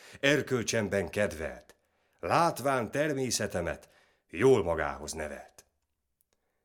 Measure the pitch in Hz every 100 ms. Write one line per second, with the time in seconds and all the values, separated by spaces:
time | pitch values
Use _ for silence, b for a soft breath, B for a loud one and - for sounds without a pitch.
0 | B B 139 147 - 123 104 113 101 98
1 | 85 104 104 78 73 65 - - _ _
2 | _ _ 85 135 170 - 135 131 107 139
3 | 156 135 127 - 104 92 85 71 - b
4 | b b b 82 131 120 85 80 73 69
5 | 73 80 76 67 - - - _ _ _
6 | _ _ _ _ _ _